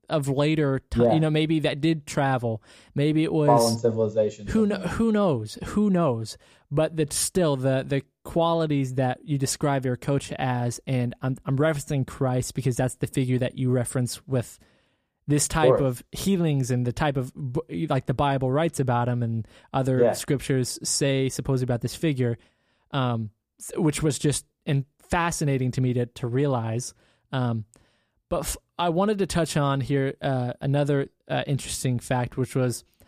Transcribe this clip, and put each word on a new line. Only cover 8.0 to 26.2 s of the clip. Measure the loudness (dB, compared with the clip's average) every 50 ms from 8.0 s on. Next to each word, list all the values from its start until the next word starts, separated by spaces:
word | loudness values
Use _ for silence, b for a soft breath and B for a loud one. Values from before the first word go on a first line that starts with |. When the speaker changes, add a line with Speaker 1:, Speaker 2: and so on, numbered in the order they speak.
| -4 _ _ _ -12
Speaker 1:
qualities | -4 -2 0 2 2 2 2 0 0 0 0 0 -2 0
that | 0 0 0 0 -4 -4
you | -4 -2 -2
describe | -2 -2 -4 -2 0 0 0 0 0
your | -2 -4
coach | -4 -2 -2 -2 -2 -2 -4 -8 -4
as, | -2 -2 -2 -2 -2 -4 -4 -6 -6
and | -4 -2 -2 -2 -2 -4 -4
I'm, | -4 -4 -4 -4 -4
I'm | -2 0
referencing | 2 2 2 0 -2 -4 -4 -2 -2 -2
Christ | -2 -4 -2 -2 0 0 0 -2 -4 -4
because | -4 -2 -2 0
that's | 0 0 -2 -2
the | -4 -8 -4
figure | -2 -2 0 2 2 0
that | 0 -2 -4 -2
you | 0 0 2
reference | 0 0 -2 -2 -2 -2 -2 -4 -8 -8
with | -4 -2 -2 -2 -4 -10 -20 -20 _ _ _ _ _ _ _ _ _ _ _ -4 0
this | 0 0 0
type | 0 0 4 4 6 6
Speaker 2:
Of | 4
course. | 4 0 -2 -4
Speaker 1:
of | -8 _
healings | -10 -4 -2 0 0 2 2 2 2 0 0 0 0
and | 0 0
the | -2 -2
type | 0 0 0 0
of | -2 -4 -6 -6 -10 -8 -6 -4 -6 -6 -6
b-, | -6 -4 -2
like, | -2 -2 -2 -2
the | -2 -2
Bible | 0 2 2 2 0 0 0
writes | 0 2 0 0 0 -2
about | 0 0 2 2 2 0
him | 0 0 0
and | -2 -2 -2 -4 b b b b b b
other | -2 0 2 4 4 4
Speaker 2:
Yeah. | 4 4
Speaker 1:
scriptures | 0 -2 -2 -2 -2 0 0 0 0 0 -2 -4 -8 -6
say | -4 -2 0 0 2 2 2 0 0
supposedly | -2 -4 -2 -2 0 0 0 0 -2
about | -2
this | -2 -4 -6
figure, | -2 -2 0 0 2 0 0 0 -2 _ _ _ _ _ _ _ _ _ _
um, | -4 -2 0 0 0 -2 -4 -6 -10 _ _ _ _ -18
s-, | -16 -10 -4
which | 0 0 0 2 2 0
was | 0 0 0
just | 0 0 0 -2 -4 _ _ _ -4
in-, | -2 -2 -2 -2 _ _ _
fascinating | _ -4 -2 0 0 0 -2 -2 0 0 0 0 0 -2
to | 0 0
me | 0 0 2
to, | 0 -2
to | -4 -6 -8